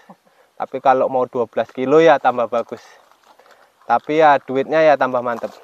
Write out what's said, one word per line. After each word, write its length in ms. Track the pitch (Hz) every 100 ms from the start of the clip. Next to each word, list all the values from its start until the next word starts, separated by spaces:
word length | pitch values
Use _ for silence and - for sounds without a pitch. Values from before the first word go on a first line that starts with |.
| _ - _ _ _ -
Tapi 240 | - 135
kalau 320 | 135 131 -
mau 160 | 131 127
dua 160 | 127
belas 240 | 113 - 113
kilo 320 | - 131 151
ya 160 | 165 139
tambah 320 | 131 123 113
bagus. 320 | 117 113 117 - _ _ _ _ _ _ _ _ _
Tapi 400 | - 120 - 151
ya 160 | 156 139
duitnya 400 | - 135 117 156
ya 160 | 156 135
tambah 240 | 131 127
mantep. 320 | 120 117 107 -